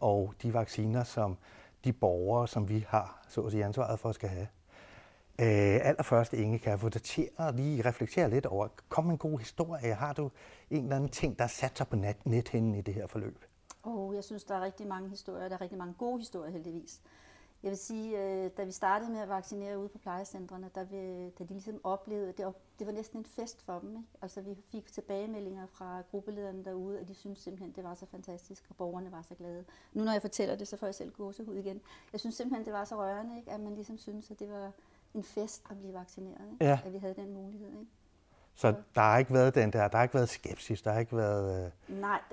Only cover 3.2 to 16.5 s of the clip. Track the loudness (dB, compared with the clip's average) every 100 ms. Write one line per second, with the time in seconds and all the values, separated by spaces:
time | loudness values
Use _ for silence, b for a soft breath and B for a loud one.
3.2 | -6 -2 0 2 2 0 0 0 0 -2
4.2 | -2 -4 -6 -10 _ B B B B B
5.2 | B 4 6 8 8 8 6 4 6 6
6.2 | 6 2 2 2 2 2 2 0 -2 -2
7.2 | -2 0 0 2 2 2 2 2 0 4
8.2 | 6 4 2 0 0 -4 -2 2 4 2
9.2 | 0 -2 -4 -2 0 2 0 2 0 -2
10.2 | -4 -6 B B B 0 2 2 2 0
11.2 | -2 2 0 0 -2 0 0 2 0 0
12.2 | 2 2 4 2 4 2 -2 -4 -4 -4
13.2 | -6 -8 -20 _ -20 -12 -8 -6 -4 -6
14.2 | -6 -10 -4 -4 -4 -6 -8 -6 -8 -10
15.2 | -10 -8 -6 -6 -8 -6 -8 -4 -4 -4
16.2 | -6 -8 -6